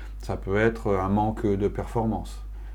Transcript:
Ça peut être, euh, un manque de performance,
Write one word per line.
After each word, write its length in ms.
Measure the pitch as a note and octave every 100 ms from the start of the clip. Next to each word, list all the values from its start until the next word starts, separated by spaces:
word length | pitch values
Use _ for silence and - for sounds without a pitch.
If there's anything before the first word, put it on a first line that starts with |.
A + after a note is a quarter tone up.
| - -
Ça 140 | - F#2
peut 220 | F#2+ G2+
être, 300 | A2+ A2+ A2
euh, 120 | F#2+
un 80 | F#2+
manque 380 | G#2 G#2+ G#2+ G#2+
de 220 | G2 G2+
performance, 760 | - F#2 A#2 A2 G2+ - - - - -